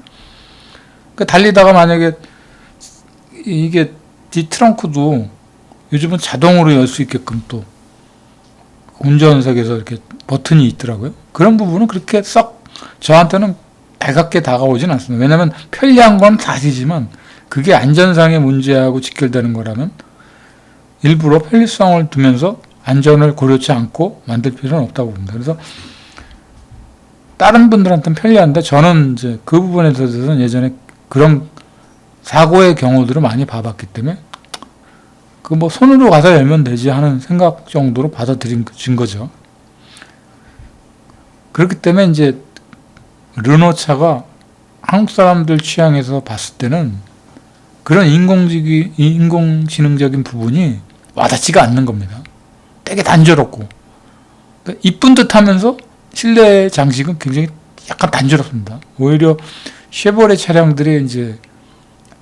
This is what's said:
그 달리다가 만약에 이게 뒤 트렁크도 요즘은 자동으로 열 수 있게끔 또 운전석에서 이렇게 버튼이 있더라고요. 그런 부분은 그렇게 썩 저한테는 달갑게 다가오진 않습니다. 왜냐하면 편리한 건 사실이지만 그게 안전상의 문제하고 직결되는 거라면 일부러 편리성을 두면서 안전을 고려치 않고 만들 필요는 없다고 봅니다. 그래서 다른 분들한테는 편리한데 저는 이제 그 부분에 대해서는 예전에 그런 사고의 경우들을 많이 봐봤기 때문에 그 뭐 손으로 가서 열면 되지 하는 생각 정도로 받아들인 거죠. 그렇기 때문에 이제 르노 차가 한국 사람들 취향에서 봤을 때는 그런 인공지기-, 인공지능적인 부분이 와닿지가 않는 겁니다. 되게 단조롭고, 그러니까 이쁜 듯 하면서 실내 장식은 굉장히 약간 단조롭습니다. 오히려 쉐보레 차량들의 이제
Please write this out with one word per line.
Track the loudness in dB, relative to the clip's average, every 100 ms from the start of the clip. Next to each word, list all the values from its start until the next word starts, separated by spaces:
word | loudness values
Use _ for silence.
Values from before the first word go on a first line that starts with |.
| _ _ -20 -20 -20 -20 -20 -20 _ _ _
그 | -8 0
달리다가 | 2 4 4 6
만약에 | 6 4 2 0 -4 -18 _ _ _ _ _ -20 _ _ _ _ -16
이게 | -8 -4 -2 0 -2 -6 _ _ _
뒤 | -8 -6
트렁크도 | 0 0 0 -6 -4 -2 -2 -6 -16 _ _ _ _ _
요즘은 | -6 -4 -6
자동으로 | -6 0 2 4 4
열 | 2 0
수 | -4
있게끔 | -8 -8 -8 -12 -10
또 | -14 -14 _ _ _ _ _ _ _ _ _ _ _ _ _
운전석에서 | 0 4 4 4 2 -2 -2 -6
이렇게 | -8 -16 -16 -20 -8
버튼이 | -8 2 2 2
있더라고요. | -2 -10 -10 -12 -14 _
그런 | 0 2 2
부분은 | 0 -2 -4
그렇게 | -4 -4 -6
썩 | -2 -2 -2 -10 _ -20 -20 _
저한테는 | 2 2 4 0 -2 -6 _ _ _ _
달갑게 | -2 -2 0 -2
다가오진 | -2 -2 0 0 -2
않습니다. | -4 -6 -2
왜냐하면 | 0 2 0 -4 -16
편리한 | -2 2 6 6 6
건 | 4 2
사실이지만 | -2 -4 -4 -4 -4 -6 -8 -14 -20 -20 _
그게 | -4 0
안전상의 | 2 2 2 2 4 2 2
문제하고 | 0 0 0 0 0 -2
직결되는 | -8 -6 -4 -2 -4
거라면 | -6 -8 -8 -10 -12 -20 _ _ _ _ _ _ _ _ _
일부러 | 0 2 2 0
편리성을 | 2 0 0 0 0 2 -2
두면서 | 0 0 2 -2 -6 _ _
안전을 | -2 0 4 4 2
고려치 | 0 0 0 0
않고 | -4 -4 -6 -6 -6
만들 | -8 -6 -6
필요는 | -6 -6 -4
없다고 | -4 -6 -8
봅니다. | -10 -12
그래서 | -10 -8 -10 -14 -20 -20 -20 -20 -20 -20 -20 _ -20 _ -20 -20 _ _ _ _ _
다른 | 2 6 4
분들한테는 | 4 2 0 -2
편리한데 | -2 2 4 4 0
저는 | 0 2 4 4 0
이제 | -2 -8 -10
그 | -2 -2
부분에 | 0 0 0
대해서는 | 0 -4 -4 -2 -2
예전에 | -2 -2 -4 -8 -20 _ _
그런 | 2 2 2 -2 -20 _ _ _ _ _ _
사고의 | -4 0 2 4 4 2
경우들을 | 0 0 0 -2
많이 | -2 -2
봐봤기 | -6 -8 -10 -12 -14
때문에 | -10 -8 -10 -16 -20 _ -20 -20 _ _ _ _ _ _ _
그 | -6 -4
뭐 | -4
손으로 | 2 4 6 6
가서 | 4 4
열면 | 4 2 0
되지 | 0 -2 -2
하는 | 0 -2 -2
생각 | -4 0 0 -2 -8
정도로 | -4 -2 -2 -6
받아들인 | -6 -6 -6 -4 -6 -8 -10 -4 -4
거죠. | -4 -8 -14 -18 _ _ _ _ _ -20 -20 _ _ _ _ -20 -20 _ _ _ _ _ _ _ _
그렇기 | -4 -2 0
때문에 | 0 2 2
이제 | 2 0 -2 -12 -20 _ -20 _ _ _ _ _
르노 | -6 2 4 4
차가 | 0 -4 -2 0 -2 -8 _ _ _ _ _
한국 | -4 -2 0
사람들 | 2 2 2 0 -2
취향에서 | -2 0 0 0 -2 -8
봤을 | -8 -12 -12
때는 | -8 -6 -4 -4 -8 -16 _ _ -20 _ _ _ _
그런 | 0 2 4
인공지기-, | 2 2 2 0 -2 -2 -2 -2 -2
인공지능적인 | 0 2 0 0 0 -2 -4 -2 -2 0 -2 -2
부분이 | -6 -6 -4 -2 -2 -4 -12 _ _
와닿지가 | -4 -2 -2 -2 0
않는 | 0 0
겁니다. | -2 -6 -10 -14 -20 _ _ _ _ _
되게 | -10 -6
단조롭고, | 0 4 4 4 0 -8 -16 -20 _ _ _ _ _ _ _ _
그러니까 | -16 -4
이쁜 | -4 0 4
듯 | 4 4
하면서 | 4 4 2 -2 -4 -14 _ _
실내 | -6 0 4 4 4 2
장식은 | 0 -2 -2 -6 -6
굉장히 | -6 -4 -6 -10 _ _ -16
약간 | -6 -4
단조롭습니다. | -2 0 0 -2 -8 -10 -16 -20 -4
오히려 | 0 2 2 0 -6 -20 -20 -20 _
쉐보레 | -4 -2 2 2 2
차량들의 | 0 2 2 0 0 -2
이제 | -2 -6 -8 -12 _ _ _ _ _ _ _ _